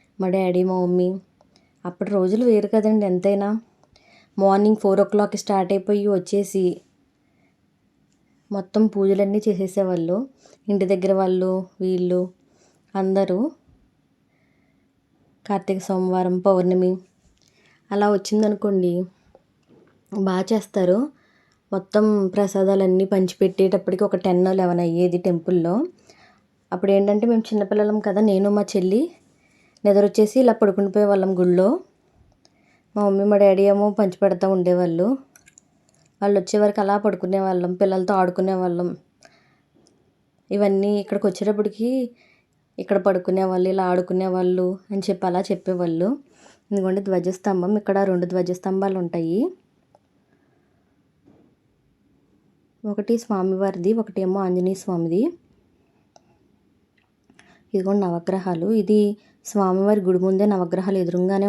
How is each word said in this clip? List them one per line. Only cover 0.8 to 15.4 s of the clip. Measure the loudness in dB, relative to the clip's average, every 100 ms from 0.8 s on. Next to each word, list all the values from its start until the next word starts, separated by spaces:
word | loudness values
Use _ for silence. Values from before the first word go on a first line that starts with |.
మమ్మీ, | 0 0 0 -4 -12 _ _ _ _ _
అప్పటి | -14 -10 -4 0
రోజులు | 0 2 2
వేరు | 2 2 0
కదండి | 2 2 2
ఎంతైనా. | 0 0 0 -2 -4 -8 _ _ _ _ _ _ 0
మార్నింగ్ | 2 4 2 2
ఫోర్ | 2 2
ఓ | 2
క్లాక్కి | 0 -2 -4
స్టార్ట్ | -4 -2 0 -2
అయిపోయి | -2 -2 0 -2
వచ్చేసి | -2 -4 -2 -2 -2 -4 _ _ _ _ _ _ _ _ _ _ _ _ _ _ _ _ -10
మొత్తం | -10 -4 0 0 2
పూజలన్నీ | 0 2 0 -2 -2
చేసేసేవాళ్ళు. | -2 -4 -2 -2 -2 -2 -4 -6 _ _ _ -4
ఇంటి | -2 0
దగ్గర | 0 0 0
వాళ్ళు, | 0 0 0 -2 -6 -6
వీళ్ళు | -4 -2 0 0 -2 -8 _ _ _ _ _
అందరూ. | -6 -2 0 0 -2 -4 -8 _ _ _ _ _ _ _ _ _ _ _ _ _ _ _ _ _ _